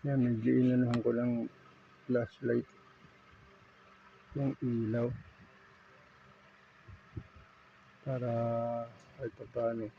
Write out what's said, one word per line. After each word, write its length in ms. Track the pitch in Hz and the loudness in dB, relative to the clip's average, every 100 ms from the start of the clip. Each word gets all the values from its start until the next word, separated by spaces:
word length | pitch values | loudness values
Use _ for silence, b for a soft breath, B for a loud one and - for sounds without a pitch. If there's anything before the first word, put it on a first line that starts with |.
| 143 | 0
Yan, 160 | 135 | 2
medyo 320 | 123 113 120 | 2 2 4
inanuhan 480 | 127 127 127 123 120 | 4 4 4 2 2
ko 80 | 120 | 2
lang 400 | 117 123 120 113 - - - - - - | 0 0 -2 -4 -10 -20 -20 -20 -20 0
flashlight 560 | 123 117 - 123 120 - - - - - - - - - - - - - - - - - 143 | 0 0 -4 0 0 -2 -18 -20 -20 -20 -20 -20 -20 -20 -20 -20 -20 -20 -20 -20 -20 -10 -2
yung 160 | 135 - | -2 -2
ilaw. 480 | 131 117 110 117 120 123 - - - - - - - - - - - - - - - - - - - - - - - - - - - - 139 | -2 0 0 0 -2 -4 -14 -20 -20 -20 -20 -20 -20 -20 -20 -20 -20 -20 -20 -20 -20 -20 -20 -20 -14 -14 -14 -20 -20 -20 -20 -20 -20 -12 -6
Para 240 | 127 120 117 117 117 117 117 117 - - - | -2 -2 0 0 -2 -2 -4 -8 -14 -20 -10
kahit 160 | 123 | -10
papaano 560 | - 110 120 117 117 107 | -10 -8 -2 -2 -2 -8